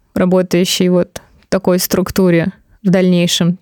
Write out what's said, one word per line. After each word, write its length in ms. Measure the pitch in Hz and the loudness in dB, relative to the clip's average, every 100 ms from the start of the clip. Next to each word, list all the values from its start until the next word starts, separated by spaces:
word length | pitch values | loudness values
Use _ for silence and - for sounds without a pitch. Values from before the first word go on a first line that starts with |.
| _ - | _ -4
работающей 760 | 185 185 185 175 185 - 180 | 0 0 0 0 0 0 0
вот 320 | 180 180 - _ _ | 0 -2 -8 _ _
в 60 | - | -6
такой 300 | 190 190 180 | -4 0 -2
структуре, 720 | - - 185 - 185 170 175 - _ _ | -2 -4 -4 0 2 2 -2 -8 _ _
в 80 | 196 | 0
дальнейшем. 680 | 185 185 180 175 - 170 180 | 2 2 2 0 0 -2 -2